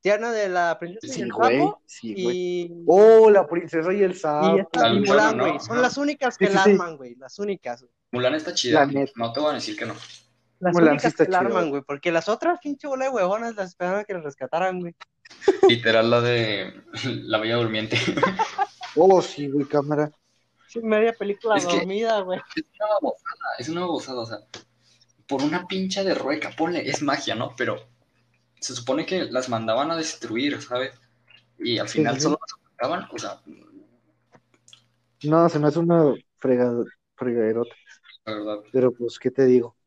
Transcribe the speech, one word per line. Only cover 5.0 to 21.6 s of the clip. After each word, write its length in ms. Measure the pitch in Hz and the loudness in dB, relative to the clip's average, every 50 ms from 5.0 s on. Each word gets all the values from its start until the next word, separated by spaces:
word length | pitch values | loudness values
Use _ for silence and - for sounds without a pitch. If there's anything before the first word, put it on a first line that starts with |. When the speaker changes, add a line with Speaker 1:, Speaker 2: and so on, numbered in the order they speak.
| 202 - - 107 214 220 - | 2 4 4 6 4 4 2
Speaker 1:
Mulan, 40 | - | 0
Speaker 3:
¿no? 60 | - - | -2 -2
Speaker 1:
güey. 100 | - - | -2 -4
Son 120 | - - 233 | -6 -6 -2
Speaker 3:
Ajá. 100 | 240 254 | 0 0
Speaker 1:
las 140 | 247 254 | 0 0
únicas 380 | 269 285 285 294 - 277 247 233 | -2 -4 -4 -4 -2 -4 -4 0
Speaker 2:
Sí, 40 | - 190 | 0 0
Speaker 1:
que 20 | 196 | 2
Speaker 2:
sí, 40 | 196 | 4
Speaker 1:
la 80 | 196 190 | 4 6
Speaker 2:
sí. 60 | 208 202 | 6 6
Speaker 1:
arman, 240 | 180 175 170 160 | 4 2 -4 -10
güey. 180 | 143 135 123 120 | -12 -16 -16 -18
Las 220 | 123 135 127 - - | -18 -20 -20 -12 -10
únicas, 400 | 202 208 98 175 _ 127 120 120 127 | -6 -6 -6 -8 _ -12 -12 -12 _
güey. 100 | _ _ _ _ _ - | _ _ _ _ _ -6
Speaker 3:
Mulan 220 | 123 123 127 143 | 0 0 0 0
está 200 | 156 156 - 175 | 0 -4 -4 -6
chida. 260 | - - 180 156 156 | -4 -2 2 4 4
Speaker 2:
La 60 | 143 | 4
neta. 260 | 139 139 139 139 135 _ | 4 2 -2 -4 -4 _
Speaker 3:
No 160 | 117 117 117 120 | -6 -6 -6 -4
te 80 | 139 | -2
voy 100 | 151 151 | -2 -2
a 40 | 143 | -2
decir 220 | 120 - 110 107 | -4 -8 -10 -10
que 100 | 104 123 | -10 -10
no. 80 | 113 98 - - - - - _ _ _ _ _ _ _ _ | -10 -10 -14 -16 -20 -20 -20 _ _ _ _ _ _ _ _
Speaker 1:
Las 120 | 180 180 170 | -2 0 4
Speaker 2:
Mulan 140 | 175 170 156 | 6 6 6
sí 0 | 147 | 4
Speaker 1:
únicas 120 | 139 - | 4 0
Speaker 2:
está 180 | 175 - - 160 | -2 2 2 0
Speaker 1:
que 60 | 185 185 | 2 2
la 60 | 180 | 0
Speaker 2:
chida, 80 | 180 - | 0 0
Speaker 1:
arman, 140 | - 180 170 | 0 0 -2
Speaker 2:
güey. 80 | 156 | -2
Speaker 1:
güey. 120 | 139 143 139 | -4 -6 -6
Porque 300 | - 143 139 - 175 170 | -8 -10 -6 -4 -2 -2
las 160 | 165 - - | -2 -2 -2
otras, 320 | 214 233 - 330 349 - _ | -4 -2 -2 -2 -2 -2 _
pinche 240 | 294 285 - - | -10 -12 -10 -8
bola 200 | 294 269 262 262 | -8 -6 -4 -4
de 40 | 269 | -4
huevonas, 460 | 262 226 185 180 196 220 233 233 226 | -2 -2 0 0 -2 -2 -4 -8 -8
las 140 | 208 190 180 | -8 -10 -10
esperaban 340 | - _ 180 180 190 202 208 | -8 _ -6 -4 -4 -4 -6
que 100 | - 196 | -6 -10
las 80 | 180 156 | -10 -8
rescataran, 560 | 147 135 _ 131 127 - 165 185 185 185 180 | -12 -12 _ -10 -6 -4 -2 -2 -2 -4 -4
güey. 140 | 180 170 170 _ - _ _ _ _ - - - - - - - - 381 | -8 -10 -12 _ -20 _ _ _ _ -20 -20 -2 0 0 2 6 6 6
Speaker 3:
Literal, 400 | 120 117 117 113 110 113 113 117 | 6 6 4 4 4 4 6 6
la 120 | 120 120 | 4 4
de 520 | 120 120 120 117 113 110 104 98 95 95 - - - - - | 4 4 2 2 2 0 -2 -4 -4 -8 -10 -18 -20 -14 -12
<laughs> 120 | - - | -6 -6
La 340 | 131 117 - - - 110 110 | -6 -6 -6 -6 -2 -2 0
Bella 180 | 107 113 117 | 0 0 0
Durmiente. 400 | 120 117 110 110 110 107 110 - 117 | 0 0 0 -2 -4 -4 -2 -2 -2
<laughs> 960 | - - - - - 508 185 - - - - - 392 - - _ - - - | -2 -2 0 0 0 0 0 -2 -4 -4 -2 -6 -6 -6 -6 _ -18 -6 2
Speaker 2:
Oh, 260 | 147 165 196 190 180 | 4 6 6 6 6
sí, 280 | - - - - 147 139 | 4 0 -8 -8 -8 -4
güey, 160 | 135 147 139 | -2 -2 -2
cámara. 460 | - - 147 139 147 156 147 151 151 _ _ _ _ _ _ _ _ _ _ _ _ | 0 0 -2 0 0 -2 -2 -2 -4 _ _ _ _ _ _ _ _ _ _ _ _
Speaker 1:
Sí, 120 | - 233 226 | -12 -8 -2
media 320 | 220 214 214 220 226 226 | 0 0 2 2 0 0
película 420 | _ 208 202 202 202 - 226 214 | _ -6 -6 -6 -4 -2 0 0
Speaker 3:
Es 100 | 202 | 0